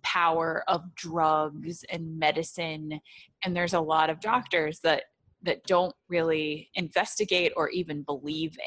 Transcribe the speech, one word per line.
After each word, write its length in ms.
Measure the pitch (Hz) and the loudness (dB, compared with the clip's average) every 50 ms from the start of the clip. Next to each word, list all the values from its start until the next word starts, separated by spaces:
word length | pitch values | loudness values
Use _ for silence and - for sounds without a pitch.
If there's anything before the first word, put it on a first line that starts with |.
| - | -6
power 600 | - - 185 170 165 160 165 165 165 160 - - - | -2 0 2 4 4 4 2 2 0 -2 -2 0 0
of 260 | 185 170 170 180 - | 0 0 0 -6 -14
drugs 880 | - - 165 160 170 160 156 156 156 156 151 147 156 151 160 175 - - - | -12 -8 -4 0 2 4 4 4 4 2 0 -2 -6 -8 -8 -10 -10 -10 -8
and 260 | 185 165 165 160 160 | -8 -6 -6 -6 -4
medicine. 840 | 160 156 151 147 160 165 - - - 170 160 156 156 156 151 151 151 - - - - - _ _ - - | 0 2 2 2 2 -2 -4 -4 -6 -6 -4 -6 -6 -8 -8 -10 -10 -12 -16 -20 -20 -20 _ _ -8 -6
And 120 | 185 175 | -4 -2
there's 180 | 175 175 170 175 | 0 0 2 2
a 60 | 170 | 0
lot 280 | 160 156 156 160 156 160 | 2 2 4 4 4 2
of 120 | 160 170 | 0 -2
doctors 580 | - 214 226 254 233 - - 170 156 151 160 - | 0 0 0 0 0 0 0 0 0 0 -2 0
that, 220 | - 165 151 - - _ _ _ _ _ _ _ - | 2 2 2 2 0 _ _ _ _ _ _ _ -2
that 220 | 180 143 - - | -2 -2 -2 0
don't 300 | - 185 175 180 180 - _ _ - | 2 2 2 2 2 -2 _ _ -4
really 600 | 175 175 165 165 160 156 156 151 151 151 - _ - | 0 0 2 2 2 0 0 -2 -4 -6 -10 _ -6
investigate 800 | 190 175 151 - 180 208 - - - 214 - 185 180 175 160 - | -6 -6 -2 0 0 0 0 0 -2 0 2 2 2 2 2 0
or 140 | 170 156 - | 0 -2 0
even 320 | - 180 175 165 151 147 139 | 0 -2 -4 -4 -4 -6 -4
believe 540 | - 143 131 135 151 156 156 160 160 156 - - | -6 -6 -6 -6 -6 -4 -4 -4 -6 -6 -8 -6